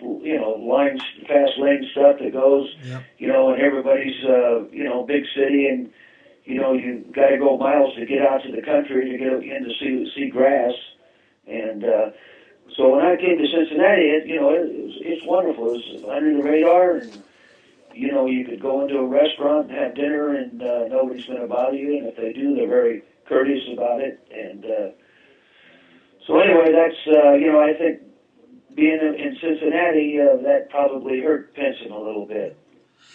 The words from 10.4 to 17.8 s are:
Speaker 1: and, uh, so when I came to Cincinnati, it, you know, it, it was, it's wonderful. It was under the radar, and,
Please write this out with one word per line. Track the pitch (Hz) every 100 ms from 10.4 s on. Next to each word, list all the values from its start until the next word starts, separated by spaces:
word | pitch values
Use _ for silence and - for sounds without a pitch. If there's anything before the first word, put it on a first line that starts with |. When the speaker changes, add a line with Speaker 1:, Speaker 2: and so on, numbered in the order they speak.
| 131 139 123 123 - _ _ _ _ _ -
Speaker 1:
and, | 113 110 107
uh, | 113 107 107 - - - _ _ _ -
so | 131 135
when | 165
I | 175
came | 180 165
to | 147
Cincinnati, | 165 160 151 190 196 151
it, | 156 151
you | 165
know, | 143
it, | 165 165
it | -
was, | - -
it's | - 165 151
wonderful. | 180 170 123 117 120
It | 117
was | - 104
under | 143 156 147
the |
radar, | 143 151 170 180 180 160
and, | 117 104 - _ _ _ _ _